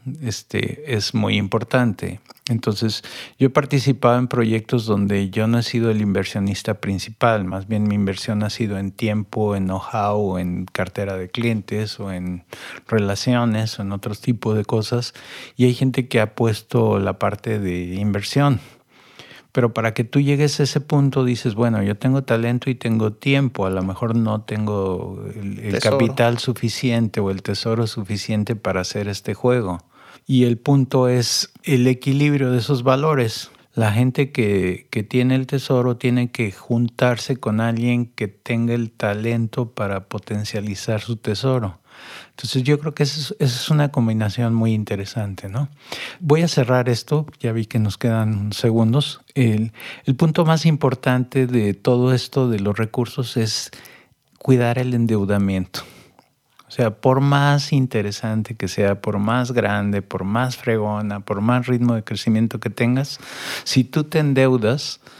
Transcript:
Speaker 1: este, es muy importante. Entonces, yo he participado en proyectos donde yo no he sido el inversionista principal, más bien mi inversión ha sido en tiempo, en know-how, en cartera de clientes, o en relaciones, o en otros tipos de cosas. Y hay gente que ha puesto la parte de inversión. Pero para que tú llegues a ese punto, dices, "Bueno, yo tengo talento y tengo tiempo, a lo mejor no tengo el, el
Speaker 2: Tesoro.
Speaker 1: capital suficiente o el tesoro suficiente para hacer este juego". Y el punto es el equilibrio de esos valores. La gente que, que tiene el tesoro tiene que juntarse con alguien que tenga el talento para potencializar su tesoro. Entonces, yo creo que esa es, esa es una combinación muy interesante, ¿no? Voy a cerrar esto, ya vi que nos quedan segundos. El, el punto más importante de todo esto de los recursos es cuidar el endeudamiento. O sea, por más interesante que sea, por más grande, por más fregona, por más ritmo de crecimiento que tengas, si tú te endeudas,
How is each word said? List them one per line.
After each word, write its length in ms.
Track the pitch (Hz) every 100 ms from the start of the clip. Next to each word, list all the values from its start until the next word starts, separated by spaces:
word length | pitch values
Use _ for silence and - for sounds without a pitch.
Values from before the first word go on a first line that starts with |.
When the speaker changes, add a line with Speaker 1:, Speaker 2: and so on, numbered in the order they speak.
| 127 147
Speaker 1:
este, 760 | 123 - - 107 107 - -
es 200 | 110 -
muy 220 | 117 104 104
importante. 840 | 98 110 - 127 120 95 92 - - - -
Entonces, 540 | 113 113 101 110 - - - - -
yo 80 | 131
he 40 |
participado 680 | 147 139 143 139 131 120 123
en 100 | 127
proyectos 560 | 123 113 110 - 123
donde 460 | 110 104 101 101 98
yo 160 | 107 110
no 120 | 120
he 40 |
sido 280 | 113 120 117
el 120 | 107
inversionista 720 | 104 98 92 104 98 98 -
principal, 720 | 101 - 95 - 110 120 110
más 220 | 92 95 98
bien 200 | 107 104
mi 60 |
inversión 480 | 104 98 95 - 107
ha 80 | 104
sido 280 | - 104 98
en 140 | 98
tiempo, 640 | - 113 107 101 110 104 101
en 80 |
know-how, 720 | 95 95 - 110 104 104 98 90
en 280 | 90 90 92
cartera 500 | - 92 - 98 95
de 140 | 90
clientes, 680 | - 117 110 - 107 107 -
o 120 | 101
en 320 | 92 90 87 - - - - -
relaciones, 920 | 113 101 98 127 123 117 110 110 -
o 40 |
en 100 | 98
otros 280 | 98 107 104
tipos 360 | - 117 110 107
de 80 | 101
cosas. 480 | 113 107 120 120 - - - - -
Y 80 |
hay 100 | 123
gente 320 | 120 135 127 123
que 140 | 117
ha 140 | 107
puesto 640 | - 113 107 - 123 110 101
la 200 | 98 95
parte 400 | 101 104 113 107
de 360 | 95 90 87
inversión. 640 | 92 104 101 - 139 143 113 - - _ _ - - - - _
Pero 220 | - 120
para 180 | 113 113
que 120 | 110
tú 140 | 117 143
llegues 380 | 143 143 147 147
a 20 |
ese 180 | 135 151
punto, 440 | 139 147 139 135 123
dices, 280 | 117 127
"Bueno, 280 | 104 120 107
yo 140 | 98 104
tengo 240 | 131 135
talento 480 | 135 113 117 120 135
y 40 |
tengo 380 | 120 120 110 107
tiempo, 540 | 110 139 139 131 - 95
a 40 |
lo 120 | 95
mejor 340 | 95 92 117 117
no 240 | 110 110
tengo 800 | - 107 107 101 95 90 - 92 104
el, 240 | 104 101 98
el 160 | 107
Speaker 2:
Tesoro. 240 | 107 107 139
Speaker 1:
capital 400 | 117 - 120 117
suficiente 840 | - 117 117 - 131 117 110 -
o 100 | 98
el 120 | 95
tesoro 440 | - 98 117 113 113
suficiente 720 | 113 98 101 - 107 104 104
para 240 | 92 92
hacer 280 | 90 104 101
este 260 | 98 -
juego". 440 | 101 123 123 98 87 - _ - - -
Y 180 | 131
el 120 | 120 117
punto 520 | - 139 127 131 127
es 440 | 123 117 - - _
el 220 | - 131 127
equilibrio 640 | 127 139 139 147 143 127
de 80 | 123
esos 220 | 113 131
valores. 680 | 127 131 156 143 113 - - - _
La 180 | - 110
gente 400 | 107 127 135 139
que, 540 | - 104 101 90 87 -
que 120 | 113
tiene 320 | 101 127 127
el 120 | 131 127
tesoro 500 | 139 - 127 123 120
tiene 340 | 123 123 120
que 220 | - 107
juntarse 840 | - - 120 117 - 123 117 - 127
con 240 | 110 107
alguien 460 | 113 113 120 120 117
que 220 | - 101
tenga 440 | - - 117 117
el 180 | 120 113
talento 840 | - 107 104 113 117 113 - 113
para 340 | - 101 98 -
potencializar 920 | 104 - 104 107 107 104 95 - 107
su 140 | - 113
tesoro. 640 | 107 104 135 127 104 85 _ - - - -
Entonces, 320 | - 120 131
yo 140 | 123 143
creo 160 | 151
que 80 | -
esa 160 | 143 156
es, 100 | 139 -
esa 180 | 135 123
es 100 | -
una 200 | 151 143
combinación 640 | 135 113 113 107 120 117
muy 200 | 113 113
interesante, 720 | 110 104 101 98 117 101 95 95
¿no? 200 | 113 143 - - - - -
Voy 220 | 165 156
a 60 | 170
cerrar 400 | - 123 127 123
esto, 380 | 117 - 151 156 -
ya 120 | 117
vi 140 | 113 110
que 120 | 117
nos 180 | 104 -
quedan 540 | 120 113 110 101 104
segundos. 680 | - 120 113 113 139 139 - _
El, 380 | 139 120 107 113 - - -
el 120 | - 127
punto 280 | 165 165
más 220 | 160 160 165
importante 800 | 147 135 120 135 127 123 135 127
de 280 | 123 104
todo 380 | 95 135 123 127
esto 360 | 127 - 139 127
de 120 | 107
los 160 | 101 101
recursos 600 | 113 - 113 - 117 120
es 340 | 110 - - - - - _ _ _ -
cuidar 400 | - 123 120 120
el 160 | 127
endeudamiento. 840 | 120 113 107 98 101 98 95 92 - - - - _ _ _ _ _ -
O 40 |
sea, 220 | - 113 104
por 180 | 135 131
más 500 | 143 143 143 143 -
interesante 840 | 139 127 110 101 101 110 110 107 113
que 100 | 95
sea, 360 | - 101 98
por 160 | 110 101
más 340 | 104 123 123
grande, 480 | 120 104 104 101 101
por 240 | 95 90
más 320 | 95 117 127 120
fregona, 640 | 120 113 104 104 107 101
por 220 | - 101
más 240 | 110 127 123
ritmo 280 | 123 120
de 80 | 113
crecimiento 580 | - 107 117 110 113 107
que 100 | 107
tengas, 500 | 98 120 131 139 - - - - -
si 200 | - 131
tú 200 | 120 156
te 160 | 156 160
endeudas, 800 | 147 135 131 127 107 143 - - - -